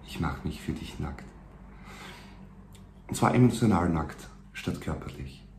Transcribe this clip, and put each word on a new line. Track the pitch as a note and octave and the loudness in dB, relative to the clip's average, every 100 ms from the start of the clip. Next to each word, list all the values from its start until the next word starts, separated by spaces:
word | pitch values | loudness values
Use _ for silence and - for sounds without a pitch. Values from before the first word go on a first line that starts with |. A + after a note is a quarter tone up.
| - | -12
Ich | - | -4
mach | D#2 C2+ | -4 -4
mich | - D2 | -6 -6
für | - | -6
dich | D#2+ - - | -6 -8 -8
nackt. | D2+ C#2+ - - - - - - - - - - - - - - - - - - - | -8 -8 -14 -18 -20 -20 -18 -18 -18 -16 -16 -16 -18 -18 -18 -20 -20 -20 -20 -20 -8
Und | - | 2
zwar | A2 | 4
emotional | A#2 B2 - A2+ F2+ E2+ | 8 8 8 6 6 4
nackt, | D#2+ C#2+ - - - - | 2 0 -8 -16 -18 -16
statt | - - - | -6 -4 -4
körperlich. | - D2+ - - C2+ - - | -4 -6 -6 -10 -12 -12 -18